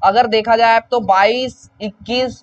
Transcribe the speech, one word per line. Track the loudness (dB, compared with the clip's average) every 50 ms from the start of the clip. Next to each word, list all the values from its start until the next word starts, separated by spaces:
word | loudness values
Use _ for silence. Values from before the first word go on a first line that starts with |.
| -2
अगर | 0 2 2 2
देखा | 2 0 -2 0 0 0
जाए | 2 2 2 2 2 0 -2
तो | -4 -2
बाईस, | 0 0 2 2 2 2 0 -2 -6 -8 -10 _ -20 -20 _ -12
इक्कीस, | -12 -12 -12 -12 -10 -6 -4 -4 -4 -4 -6 -10